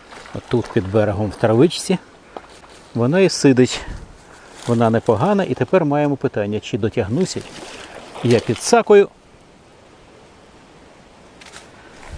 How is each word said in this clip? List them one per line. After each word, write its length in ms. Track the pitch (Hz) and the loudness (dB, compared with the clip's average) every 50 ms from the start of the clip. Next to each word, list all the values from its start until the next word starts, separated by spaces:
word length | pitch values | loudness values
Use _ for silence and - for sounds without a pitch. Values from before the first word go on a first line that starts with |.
| - - - - - - - | -20 -20 -20 -20 -20 -14 -14
Отут 300 | 110 - - - 120 104 - - | -14 -6 -4 -2 -2 -2 -2 -4
під 180 | 120 92 92 | -4 -4 0
берегом 380 | 95 113 104 104 101 95 107 101 | 0 0 2 2 0 -2 -4 -6
в 60 | 90 | -4
травичці 640 | - - 110 110 113 139 175 - - - - 196 175 - - - - - - - - - - - - - - - - - - - | -2 0 2 4 4 4 2 2 -4 -4 -4 -4 -4 -4 -10 -20 -20 -20 -20 -20 -20 -20 -20 -20 -20 -20 -20 -20 -20 -20 -10 -4
вона 260 | 117 117 123 156 185 | -2 0 2 2 2
і 100 | 190 170 | 2 2
сидить. 560 | - - - 143 131 120 127 120 - - - - - - - - - - - - - - - - - - - - | 2 2 4 4 6 6 4 2 2 -4 -10 -12 -14 -14 -16 -20 -20 -20 -20 -20 -20 -20 -20 -20 -20 -12 -4 -2
Вона 200 | 120 117 120 - | 0 2 2 2
непогана, 540 | 117 113 - - 113 101 135 190 208 196 185 | 2 2 2 2 2 2 2 0 0 0 -2
і 100 | - 131 | -2 -2
тепер 320 | - 131 - - 190 165 | -4 -2 0 2 2 2
маємо 320 | 147 143 147 147 147 143 131 | 2 0 0 0 0 -2 -2
питання, 420 | - 131 - - 104 101 104 104 | -4 -4 -2 -2 -4 -2 -4 -6
чи 180 | - - - 110 | -6 -6 -6 -4
дотягнуся 640 | 98 107 - - 107 98 113 156 190 - - 110 - - - - - - - - - - - - - - - - - | -4 -2 -2 -2 -4 -2 -2 -2 -2 -2 -4 -8 -12 -12 -16 -18 -18 -18 -18 -18 -18 -18 -20 -20 -20 -18 -12 -4 0
я 160 | 123 120 110 | 2 2 2
під 220 | - - 117 - | 2 -2 -4 -4
сакою. 480 | - - - 233 208 - 208 202 196 - - - _ - - - - - - - - - - - - - - - - - - - - - - - - - - - - - - - - - - - - - - - - - - - - - - - - - - - - - - - - - - | 0 2 2 2 4 6 6 6 6 4 -2 -12 _ -20 -20 -20 -20 -20 -20 -20 -20 -20 -20 -20 -20 -20 -20 -20 -20 -20 -20 -20 -20 -20 -20 -20 -20 -20 -20 -20 -20 -20 -20 -20 -20 -20 -20 -20 -20 -20 -20 -20 -20 -20 -20 -20 -20 -20 -20 -20 -20 -20 -20 -20 -20 -20 -20 -20 -20 -18 -14